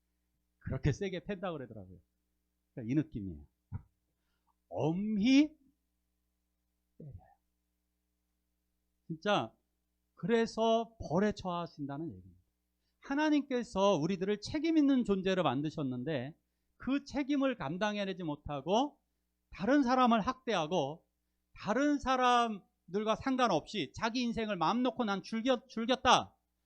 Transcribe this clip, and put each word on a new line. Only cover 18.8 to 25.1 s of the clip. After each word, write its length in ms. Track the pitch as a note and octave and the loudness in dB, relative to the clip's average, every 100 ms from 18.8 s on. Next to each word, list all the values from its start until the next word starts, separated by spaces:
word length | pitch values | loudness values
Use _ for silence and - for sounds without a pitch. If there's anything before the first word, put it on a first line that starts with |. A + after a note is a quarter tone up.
| D4 - _ _ _ _ _ | 2 -4 _ _ _ _ _
다른 320 | - G3+ D4 | -4 2 4
사람을 380 | A#3+ B3+ B3 A3+ | 4 4 4 4
학대하고 840 | G3 - - F#3+ D3+ F3+ C3+ D#3+ _ _ _ _ _ | 0 -4 -2 -2 0 0 0 -4 _ _ _ _ _
다른 440 | - F#3 A3+ D4 D4 | -10 -4 0 2 2
사람들과 1160 | B3+ B3+ B3+ A#3+ A#3 G3+ - _ - F#3+ G#3+ G#3 | 0 2 4 4 2 -4 -12 _ -8 -2 0 0
상관없이 760 | C4+ C4 A#3+ E3 - G#3 C3+ - | 0 2 2 2 0 -6 -6 -4
자기 260 | A3+ B3 | -4 -2
인생을 340 | A#3+ A3 A3 F3+ | -2 -2 -4 0
마음 280 | E3 A#3 | 0 2
놓고 200 | B3+ A#3+ | 0 0
"난 180 | G#3+ | -2